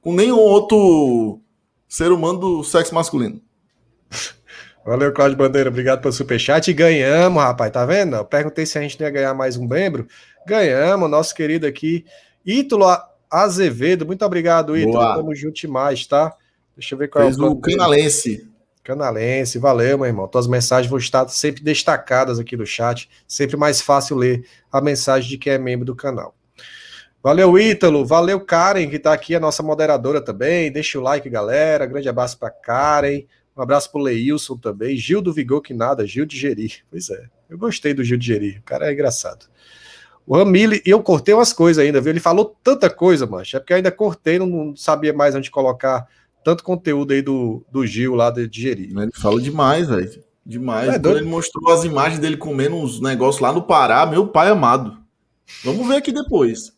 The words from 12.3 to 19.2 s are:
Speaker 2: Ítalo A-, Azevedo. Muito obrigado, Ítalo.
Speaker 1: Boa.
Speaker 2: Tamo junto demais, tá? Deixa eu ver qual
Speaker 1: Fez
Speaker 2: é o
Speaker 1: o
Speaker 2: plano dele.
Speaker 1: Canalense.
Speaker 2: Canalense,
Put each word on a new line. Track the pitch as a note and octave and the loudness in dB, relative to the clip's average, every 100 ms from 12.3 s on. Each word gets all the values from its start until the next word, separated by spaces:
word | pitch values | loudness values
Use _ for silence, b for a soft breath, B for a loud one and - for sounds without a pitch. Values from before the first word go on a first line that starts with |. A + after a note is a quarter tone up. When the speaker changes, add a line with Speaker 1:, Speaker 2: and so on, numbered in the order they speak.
| b | b
Speaker 2:
Ítalo | F3 A#3+ C#4 G#3+ F#3+ | -4 -4 0 4 4
A-, | F3 - _ _ | 4 -2 _ _
Azevedo. | D#3+ G3+ F3+ F#3 A#2 D3 F3+ D#3 | 0 0 2 -2 0 0 0 -2
Muito | F#3 | -4
obrigado, | G#3 F3+ E3+ E3 D#3 D#3 | -2 -2 2 2 2 0
Ítalo. | A2+ | 0
Speaker 1:
Boa. | A#2 A2+ G#2 | 2 2 0
Speaker 2:
Tamo | D#3 | -4
junto | D3 D3 D#3 | -8 -10 -10
demais, | D#3+ C3 C#3+ B2+ - | -6 -2 -2 -2 -2
tá? | C#3+ D#3 - _ _ _ | 0 0 -4 _ _ _
Deixa | _ B2+ | _ -12
eu | C3+ | -8
ver | C#3+ | -4
qual | D3 | 2
Speaker 1:
Fez | C#3 C3 | 2 2
Speaker 2:
é | |
o | |
Speaker 1:
o | D3+ C#3 | 0 0
Speaker 2:
plano | |
dele. | - - | -2 0
Speaker 1:
Canalense. | F3 D3 D3+ C#3+ A#2+ G#2+ - _ _ _ | 4 4 2 0 -4 -8 -12 _ _ _
Speaker 2:
Canalense, | - C3+ C#3 A2 | -10 -6 -4 -2